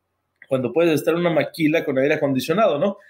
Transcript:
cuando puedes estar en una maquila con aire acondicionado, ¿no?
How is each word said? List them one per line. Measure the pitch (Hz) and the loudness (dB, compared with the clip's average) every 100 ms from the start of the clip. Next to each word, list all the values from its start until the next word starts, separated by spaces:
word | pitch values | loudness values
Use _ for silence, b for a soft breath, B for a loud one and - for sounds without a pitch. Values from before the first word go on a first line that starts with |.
| _ _ _ _ - | _ _ _ _ -6
cuando | 131 120 | -4 -2
puedes | 135 170 | 0 2
estar | 151 - | 2 0
en | 165 | 0
una | 175 | 0
maquila | 156 - - 151 160 | 0 -2 -2 0 0
con | 156 131 | -2 0
aire | 139 | 0
acondicionado, | 156 143 131 123 170 214 147 | 0 0 -2 -2 0 2 2
¿no? | 196 202 B | -2 -4 B